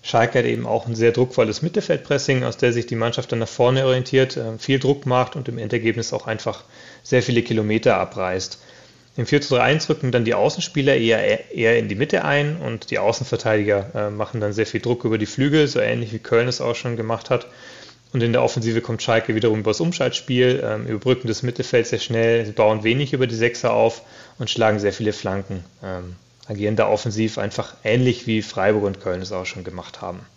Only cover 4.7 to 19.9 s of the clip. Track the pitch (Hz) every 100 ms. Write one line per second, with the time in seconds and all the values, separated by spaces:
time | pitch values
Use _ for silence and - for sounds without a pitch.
4.7 | 135 131 143 131 127 127 - 127 120 107
5.7 | 117 113 113 110 120 - 110 117 - -
6.7 | - - - - 127 120 117 113 110 107
7.7 | 110 123 95 92 101 92 92 - - -
8.7 | - - _ _ - 117 147 - 123 120
9.7 | 156 - 151 131 120 110 95 120 170 -
10.7 | 147 135 135 113 110 104 110 - - 113
11.7 | 117 107 101 151 - - 143 147 160 127
12.7 | 113 - 107 101 110 123 117 117 107 104
13.7 | 101 98 107 104 104 107 117 104 104 107
14.7 | 113 117 120 113 110 107 - 139 156 143
15.7 | 120 113 120 110 107 - 117 123 123 120
16.7 | 120 123 117 110 113 - 123 - - -
17.7 | - - - _ 123 117 120 120 - 113
18.7 | 113 - 113 - 113 113 110 113 110 107
19.7 | 104 170